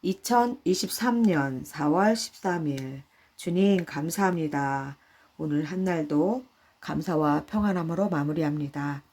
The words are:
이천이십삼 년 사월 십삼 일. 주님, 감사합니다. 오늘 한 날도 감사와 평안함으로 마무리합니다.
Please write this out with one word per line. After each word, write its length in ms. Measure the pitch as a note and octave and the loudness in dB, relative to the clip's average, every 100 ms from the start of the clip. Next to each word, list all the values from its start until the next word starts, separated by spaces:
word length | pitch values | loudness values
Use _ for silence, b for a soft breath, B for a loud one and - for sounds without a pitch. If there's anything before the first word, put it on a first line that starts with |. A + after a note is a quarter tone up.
이천이십삼 1200 | F#3 F#3 - A#3+ A#3+ B3+ - F#3 F#3+ - B3 A#3 | -2 -4 2 2 2 0 0 0 -2 -2 0 4
년 420 | A3 D#3+ C#3 C3 A2+ | 4 4 0 -4 -8
사월 500 | - D3 E3 G#3 A3+ | -4 0 4 4 2
십삼 520 | - - F#3+ F3 D3+ | -2 -6 -4 -2 -2
일. 360 | C3+ C3 C#3 - b b b | -4 -6 -10 -16 b b b
주님, 480 | - F3 G3 F#3+ | -4 2 4 4
감사합니다. 1120 | E3 D3 D3+ E3+ F#3+ F3+ D#3 D3 C#3 C#3 C3+ C#3+ b b b _ | 0 -4 -4 0 0 2 -2 -2 -2 -2 -6 -14 b b b _
오늘 280 | D#3 D3 D3+ | -2 -2 -2
한 180 | F#3 | -2
날도 640 | F#3+ E3+ D3+ D3 F3 B3 B3+ b b b | 0 0 0 2 2 0 -6 b b b
감사와 680 | - D3 E3 D#3 D3+ D3 - | -6 -4 0 2 2 0 -2
평안함으로 600 | G#3+ G#3 F3+ E3 E3+ G3+ | -2 0 0 -2 -2 0
마무리합니다. 960 | E3 C#3+ D#3 D#3 D3+ C#3+ C#3+ C#3+ C#3 _ | 0 -2 0 -2 -2 -4 -6 -6 -6 _